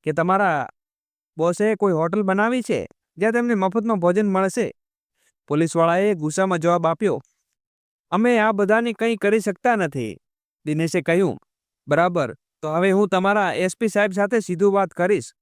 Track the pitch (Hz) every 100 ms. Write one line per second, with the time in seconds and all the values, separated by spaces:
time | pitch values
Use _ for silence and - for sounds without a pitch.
0 | 151 151 170 190 202 151 127 _ _ _
1 | _ _ _ - 165 175 214 214 202 165
2 | 165 196 196 190 220 254 220 156 85 _
3 | _ - 208 233 240 220 190 208 226 214
4 | 175 180 208 190 190 247 180 - _ _
5 | _ _ _ _ _ 147 165 165 165 170
6 | 208 185 151 156 190 180 165 175 160 165
7 | 208 127 - _ _ _ _ _ _ _
8 | _ 180 240 240 214 208 196 220 233 214
9 | 226 226 202 220 208 180 247 226 165 139
10 | 113 - _ _ _ _ 147 151 165 180
11 | 151 170 185 98 _ _ _ _ - 147
12 | 175 175 127 - _ _ 156 156 190 190
13 | 208 185 190 208 190 127 185 - 220 202
14 | 208 190 202 233 190 175 202 196 190 -
15 | 180 196 117 _